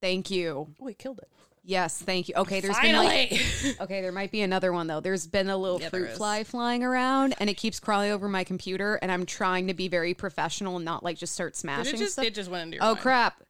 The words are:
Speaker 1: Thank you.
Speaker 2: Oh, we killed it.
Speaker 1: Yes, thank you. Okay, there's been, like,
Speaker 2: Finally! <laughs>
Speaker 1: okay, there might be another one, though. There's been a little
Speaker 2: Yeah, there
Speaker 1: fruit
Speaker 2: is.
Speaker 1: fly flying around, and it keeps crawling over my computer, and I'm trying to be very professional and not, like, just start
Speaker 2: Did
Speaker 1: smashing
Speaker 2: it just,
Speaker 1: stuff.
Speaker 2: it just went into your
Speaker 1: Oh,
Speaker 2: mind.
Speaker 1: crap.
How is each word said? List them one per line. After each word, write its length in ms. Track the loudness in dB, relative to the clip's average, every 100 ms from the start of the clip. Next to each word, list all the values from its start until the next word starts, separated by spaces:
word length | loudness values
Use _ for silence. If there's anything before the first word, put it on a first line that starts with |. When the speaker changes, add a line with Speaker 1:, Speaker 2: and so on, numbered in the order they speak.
Speaker 1:
Thank 260 | -2 0 0
you. 380 | -2 -2 -4 -8 -12
Speaker 2:
Oh, 40 |
we 80 | -14
killed 280 | -12 -12 -12
it. 80 | -16 _ _ _
Speaker 1:
Yes, 340 | -2 0 0 -2
thank 240 | -2 -2 0
you. 60 | 0
Okay, 220 | 0 0
there's 160 | 0 4
been, 160 | 6 6
like, 320 | 6 4 2
Speaker 2:
Finally! 460 | 2 2 0 -2 -2
<laughs> 40 |
Speaker 1:
okay, 180 | -4 -4
there 100 | -4
might 220 | -4 -4
be 80 | 0
another 300 | 2 2 2
one, 160 | 2 0
though. 100 | -2
There's 300 | 0 -2 0
been 200 | 0 2
a 60 | 0
little 240 | 0 -2
Speaker 2:
Yeah, 100 | -2
there 100 | -4
Speaker 1:
fruit 100 | -4
Speaker 2:
is. 60 | -2
Speaker 1:
fly 260 | -2 -2
flying 400 | -2 -2 0 0
around, 540 | 2 2 4 4 4 2
and 100 | 0
it 60 | 0
keeps 200 | -2 -2
crawling 320 | 0 2 2
over 180 | 0 0
my 140 | -2
computer, 540 | -2 -4 -4 -2 0 0
and 100 | 0
I'm 120 | -2
trying 440 | -2 -2 0 2 0
to 60 |
be 120 | -2 0
very 280 | 0 0
professional 600 | -2 -4 -4 -4 -2 -4
and 100 | -4
not, 200 | -4 -4
like, 120 | -4 -6
just 180 | -6
start 180 | -4 -6
Speaker 2:
Did 60 | -6
Speaker 1:
smashing 340 | -4 -4 -2
Speaker 2:
it 40 | -2
just, 160 | -2
Speaker 1:
stuff. 100 | -2
Speaker 2:
it 100 | -2
just 160 | -4 -6
went 120 | -6
into 120 | -6 0
your 60 |
Speaker 1:
Oh, 100 | 2
Speaker 2:
mind. 40 | 2
Speaker 1:
crap. 440 | 4 4 4 0 -6